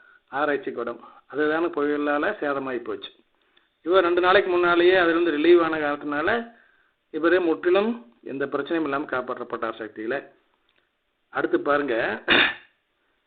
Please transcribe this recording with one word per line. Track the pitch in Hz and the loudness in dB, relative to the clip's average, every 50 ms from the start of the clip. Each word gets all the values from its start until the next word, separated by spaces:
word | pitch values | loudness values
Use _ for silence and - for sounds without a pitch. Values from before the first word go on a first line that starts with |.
| _ _ _ _ _ - | _ _ _ _ _ -8
ஆராய்ச்சி | 135 139 151 147 139 135 - 135 | -6 -2 -2 0 -2 -2 -4 -6
கூடம், | 113 120 117 117 117 - - - - - _ | -8 -6 -8 -8 -8 -12 -16 -20 -20 -20 _
அதுதானே | - 131 143 151 151 156 160 175 | -8 -4 -2 0 0 0 0 -2
புயலால | 165 - 147 143 147 147 147 147 147 147 147 160 202 208 - | -2 -2 -2 -2 -2 -2 -2 -2 -2 0 0 0 -2 -4 -2
சேதமாயி | 156 143 139 135 135 131 127 117 120 | -4 -4 -4 -4 -4 -6 -6 -6 -6
போச்சு. | 110 101 98 - - - _ _ _ _ _ _ _ _ _ _ _ _ _ | -8 -10 -10 -12 -16 -18 _ _ _ _ _ _ _ _ _ _ _ _ _
இவர் | - 160 185 190 170 | -2 2 2 4 4
ரெண்டு | 170 175 180 | 4 2 2
நாளைக்கு | 180 180 196 202 190 185 | 4 4 4 4 4 2
முன்னாலேயே | 175 180 175 175 175 170 175 180 185 | 2 2 2 2 4 4 6 6 6
அதிலிருந்து | 185 170 165 165 170 175 165 | 4 4 2 2 2 0 0
ரிலீவ் | 147 147 156 170 175 170 | 0 2 6 6 6 6
ஆன | 165 160 160 156 | 6 2 -2 -2
காரணத்தினால | 151 143 147 143 147 147 143 147 160 202 233 233 233 233 - _ _ _ _ _ _ _ _ _ _ _ | -2 -4 -4 -4 -6 -6 -4 -2 -2 0 -2 -2 -4 -8 -16 _ _ _ _ _ _ _ _ _ _ _
இவரே | - 151 160 170 175 185 | -6 -2 2 2 2 2
முற்றிலும் | 175 160 156 156 - 175 185 196 208 233 233 233 - - _ _ - | 2 0 0 0 2 2 2 2 2 0 -2 -6 -10 -20 _ _ -14
எந்த | - 135 139 143 | -10 -8 -6 -6
பிரச்சனையும் | 139 147 143 139 - 170 165 | -4 -4 -4 -4 -4 -4 -4
இல்லாம | 156 139 139 143 151 | -2 -2 -4 -6 -6
காப்பாற்றப்பட்டார் | - 135 127 120 127 120 120 120 123 123 113 117 113 113 | -4 -6 -6 -6 -6 -8 -10 -10 -10 -8 -8 -6 -8 -8
சக்தியில. | - 113 107 - 110 110 117 135 143 - - _ _ _ _ _ _ _ _ _ _ _ _ _ _ _ _ _ _ _ _ | -8 -12 -12 -12 -10 -8 -6 -6 -6 -8 -12 _ _ _ _ _ _ _ _ _ _ _ _ _ _ _ _ _ _ _ _
அடுத்து | - 135 156 - 170 156 | -6 -6 -4 -2 -2 -2
பாருங்க, | - 147 143 147 143 131 113 113 143 190 220 226 - - - - - - - - - _ _ _ _ _ _ _ _ _ _ _ _ | 0 0 0 0 0 -2 -2 -2 -2 -4 -6 -4 0 2 2 4 2 2 -2 -6 -16 _ _ _ _ _ _ _ _ _ _ _ _